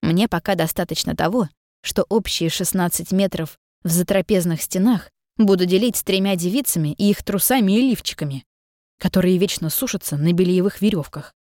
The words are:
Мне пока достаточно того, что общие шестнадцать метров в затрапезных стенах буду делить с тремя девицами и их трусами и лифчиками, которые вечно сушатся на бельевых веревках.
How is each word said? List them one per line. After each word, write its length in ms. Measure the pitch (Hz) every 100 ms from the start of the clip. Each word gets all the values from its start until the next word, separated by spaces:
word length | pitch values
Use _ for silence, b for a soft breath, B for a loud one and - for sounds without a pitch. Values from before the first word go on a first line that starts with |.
Мне 260 | - 170 226
пока 280 | 170 - 190
достаточно 600 | 165 - 175 - - 151
того, 320 | 160 233 180 _ _ _
что 200 | - - -
общие 400 | 220 196 - 165
шестнадцать 640 | - 180 190 170 - -
метров 480 | 190 196 - 156 - _ _
в 80 | 175
затрапезных 680 | 165 175 196 180 202 175 165
стенах 500 | - 180 202 226 - _ _ _
буду 280 | 214 190 180
делить 320 | 185 240 -
с 60 |
тремя 320 | - 240 196 190
девицами 580 | 175 226 269 - 151
и 180 | - 202
их 120 | 202
трусами 500 | - 202 - 262 202
и 80 | 208
лифчиками, 600 | 262 233 - - 151 135 - _ _ _ _ _
которые 400 | 180 - 180 185
вечно 320 | 180 - 160
сушатся 480 | - 262 160 - 147
на 160 | 156
бельевых 480 | 175 180 180 185 -
веревках. 540 | 208 208 143 - - _